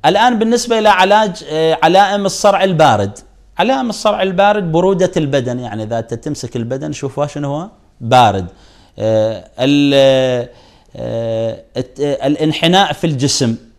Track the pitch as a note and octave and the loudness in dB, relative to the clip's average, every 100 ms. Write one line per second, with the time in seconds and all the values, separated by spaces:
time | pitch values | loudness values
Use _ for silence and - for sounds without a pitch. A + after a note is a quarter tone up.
0 | D3 G3+ A#3+ A#3 A3+ A#3 A#3 A3+ G#3+ F#3+ | 2 4 2 2 0 0 0 2 4 4
1 | F#3+ G#3 G#3+ E3+ C#3+ D#3 D#3+ D#3+ E3 F#3 | 4 4 2 -4 -6 0 0 2 4 4
2 | G3 G3+ G3 - G#3 G3 F#3+ D#3+ D#3 G#2+ | 4 0 -2 0 2 2 0 4 4 4
3 | G2+ - - _ _ - G3 C4+ B3 G#3 | 0 -6 -20 _ _ -4 0 0 -2 -2
4 | G#3+ G#3 F#3+ F#3 G3+ G#3 F3 D#3+ F3+ F#3+ | -2 0 -2 2 2 2 0 0 2 2
5 | F#3 F3 D3 C#3 B2 B2 A#2+ G#2+ G#2+ A#2 | 0 0 0 -2 -2 -6 -8 -8 -6 -6
6 | A2+ A#2 D#3 C#3+ A#2+ A#2+ A#2 C3+ D3+ C#3+ | -6 -10 -8 -8 -8 -8 -6 -6 -8 -8
7 | C#3 C#3+ C#3+ D3 C#3+ D3 F#3+ _ _ _ | -8 -4 -6 -4 -6 -6 -8 _ _ _
8 | A2+ B2+ A2+ G2 F2+ - _ _ _ - | 0 4 4 2 -6 -14 _ _ _ -6
9 | A2 A2 A2 G#2 E2+ - C3 C#3+ C#3+ C#3 | -2 0 0 -4 -14 -4 0 2 2 4
10 | C3+ C3 C3 B2 A#2+ - _ _ _ - | 4 2 0 -2 -6 -14 _ _ _ -12
11 | A#2 A2+ A2+ A2+ A2+ - - B2 B2+ - | -8 -6 -6 -4 -6 -8 -12 -10 -10 -6
12 | D3 C#3 C#3 D3 D#3 D3+ E3 F#3 F#3 C#3+ | -4 -2 -2 0 -2 -2 0 2 0 -2
13 | E3 C#3 C3+ - B2 A2+ - | -4 -2 -2 0 -2 -4 -10